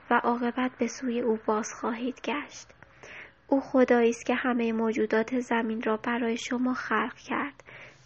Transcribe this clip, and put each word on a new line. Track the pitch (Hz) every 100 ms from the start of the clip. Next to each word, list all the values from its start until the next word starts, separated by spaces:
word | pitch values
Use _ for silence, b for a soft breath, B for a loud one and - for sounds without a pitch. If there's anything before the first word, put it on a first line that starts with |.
| -
و |
عاقبت | 240 233 240 240 254 254 -
به | 233
سوی | - 262 233
او | 240 220 -
باز | 214 220 -
خواهید | 220 233 254 -
گشت؟ | - 285 262 - - - B B B B B - -
او | 277
خدایی | 269 262 247 240 233
است | 233 -
که |
همه | 247 254 240 226
موجودات | 220 226 220 214 220 226 254
زمین | 240 233 233 220
را | 226 214
برای | 247 240 233 233
شما | - 247 254
خلق | 247 - 214 254
کرد. | - - 277 285 - B B B B